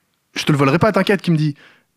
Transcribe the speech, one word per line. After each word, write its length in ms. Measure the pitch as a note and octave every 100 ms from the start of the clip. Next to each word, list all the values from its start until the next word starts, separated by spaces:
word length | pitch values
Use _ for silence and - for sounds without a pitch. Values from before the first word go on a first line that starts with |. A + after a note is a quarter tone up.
| _ _ _ -
Je 80 |
te 80 | -
le 60 | C#3+
volerai 220 | C#3 E3
pas, 120 | A3
t'inquiète », 300 | G3 F#3+ G3
qu'il 100 | -
me 40 | D#3
dit. 180 | D3+ C#3+ - _ _